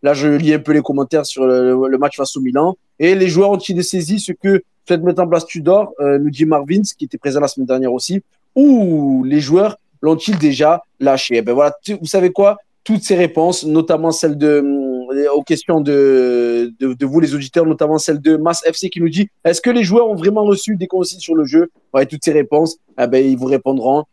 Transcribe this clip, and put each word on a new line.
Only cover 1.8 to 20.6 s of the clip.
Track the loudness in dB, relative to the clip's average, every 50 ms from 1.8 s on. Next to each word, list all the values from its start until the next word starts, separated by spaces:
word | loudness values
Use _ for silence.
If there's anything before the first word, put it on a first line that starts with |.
| 0 0
le | 0 0
match | -2 -2 -2
face | -4 -6 -6 -6 -6
au |
Milan. « | -6 -2 0 0 0 0 -2 _ _ _ _ _
Et | 0 2 2
les | 2 2 0
joueurs | 2 2 2 2
ont-ils | 2 -2 -2 -4 -4 -4 -4
saisi | -4 -4 -6 -4 -2 -4 -4
ce | -4 -6
que | -10 _ 0 2 2 2 0 _ _ _ _ -2
souhaite | -2 0 0
mettre | 0 0 0
en | 0 0
place | 0 -2 -2
Tudor ? » | -4 -12 -4 0 2 2 2 2 0 -4 -4
euh, | 0 0 0 2
nous | 0 -2
dit | 0 0 0
Marvin, | 2 2 0 0 0 0 0 0 -2 -6 _
qui | -12
était | -10 -10 -8
présent | _ -4 -2 -2
la | -2 -2
semaine | -4 -6 -4 -2
dernière | -2 -2 -2 -2 -4
aussi. « | -4 -6 -6 -6 -6 -6 _ _ _ _ _ _
Ou | 4 4 6 6 4 2 2 0 0 0 0 0 0 0
les | 0 0 0
joueurs | 0 2 2 2 2 2 -2 _ _ _ _ _
l'ont-ils | 0 0 0 0 0 -4 -2 2
déjà | 2 0 2 2 2 2 2 0 -2 _ _ _
lâché ? » | 0 0 0 0 -2 -2 -2 -2
Eh |
ben | 0 0 2
voilà, | 2 2 0 0 -4 _
tu, | -10 -8
vous | -8 -8
savez | -2 0 2 2 2
quoi ? | 2 4 2 2 2 0 _ _ _ _ _
Toutes | -2 -2 -2 0
ces | 0 0
réponses, | 2 2 0 0 0 0 0 0 -2 -4
notamment | 0 0 0 2 2 0 0 0 -2
celle | -2 0 -2 -2 -2 0
de, | 0 2
euh, | 2 2 2 0 -2 -4 -4 -4 -6 -8 -8 -6 -4 -2 -2 0 0
aux | -2 0
questions | -2 -4 -4 -2 -2 0 0
de, | 0 2 2 4 4 4 4 4 2 2 0 0 0 0 0 -2 -2 -4 -6 _
de, | -4 -4 -4
de | -4 -6
vous, | 0 2 2
les | 2 2 -2
auditeurs, | -6 -8 -4 0 0 0
notamment | 0 0 0 0 0 0 -2
celle | 0 -2 -4 0
de | 2 0 2
Mass | 2 0 -2 -2 0 -2 -4
F | -4
C | -4 -8 -8
qui | -4 -2
nous | -2 -2
dit, « | 0 -2 -2 -2 _ _ _
Est-ce | -2 -2 0
que | 0 0
les | 0 0 0
joueurs | 2 2 2 2 2
ont | -2
vraiment | 0 0 0 0 2 2
reçu | 2 0 0